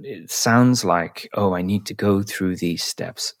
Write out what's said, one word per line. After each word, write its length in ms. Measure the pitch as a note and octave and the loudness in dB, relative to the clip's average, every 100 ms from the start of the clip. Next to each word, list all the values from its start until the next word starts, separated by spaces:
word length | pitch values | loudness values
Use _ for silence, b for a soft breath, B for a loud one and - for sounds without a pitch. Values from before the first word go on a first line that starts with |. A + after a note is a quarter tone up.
it 300 | C#3 G2 - | -14 -14 -8
sounds 540 | - A#2+ A#2+ B2 A#2+ F#2 | -2 4 6 6 4 2
like, 420 | F2 E2 - - | 0 0 -8 -8
"Oh, 200 | - G2+ F2+ | -2 0 0
I 60 | |
need 240 | F#2 G2+ - | 0 -2 -4
to 60 | |
go 300 | G#2 G2+ G2 | -2 2 2
through 320 | G2+ - F#2+ F2+ | 0 -2 -2 0
these 280 | F2 E2 | -2 -2
steps. 500 | - - F2 - - - | -4 -6 -10 -8 -10 -6